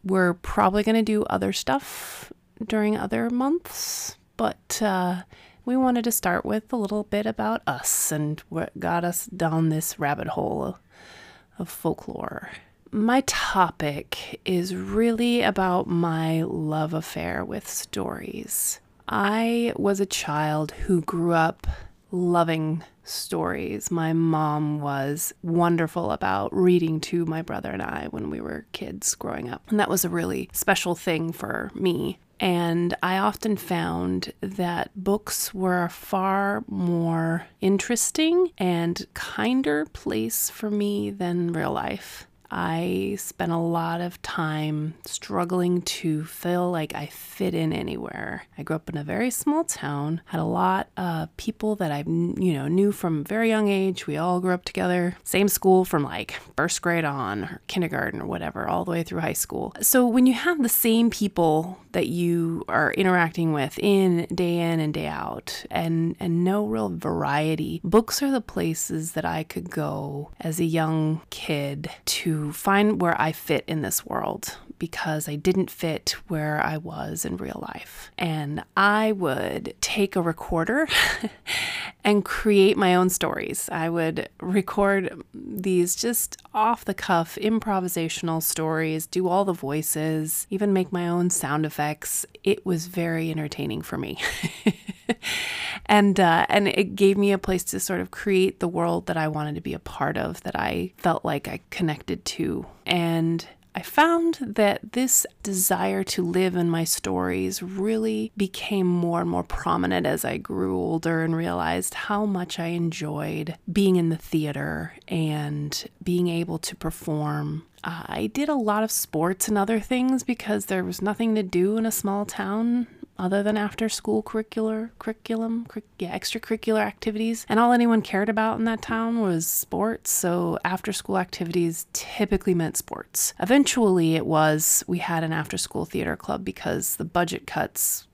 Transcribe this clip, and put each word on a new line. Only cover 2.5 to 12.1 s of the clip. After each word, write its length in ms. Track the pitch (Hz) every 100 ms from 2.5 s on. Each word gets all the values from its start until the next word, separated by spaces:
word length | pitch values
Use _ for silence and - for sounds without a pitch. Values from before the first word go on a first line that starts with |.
| _
during 320 | 220 220 214 214
other 340 | 196 226 233
months, 840 | 247 262 349 - - - - - - _ -
but, 440 | 220 - _ -
uh, 400 | 214 185 180 180 - - - _
we 120 | - 254
wanted 280 | 262 240
to 80 | 233
start 320 | 226 185 175
with 280 | - 214 -
a 40 | 247
little 280 | 196 208
bit 220 | 208 208 214
about 360 | 220 214 226 -
us 440 | 127 - - -
and 320 | 151 151 151 -
what 300 | 165 - -
got 240 | 175 170
us 220 | 175 175 -
down 420 | 180 160 160 160
this 300 | 156 - -
rabbit 300 | 147 147 -
hole 500 | - - - - - _ - - - - - _ -
of 100 | 175
folklore. 840 | - 165 - -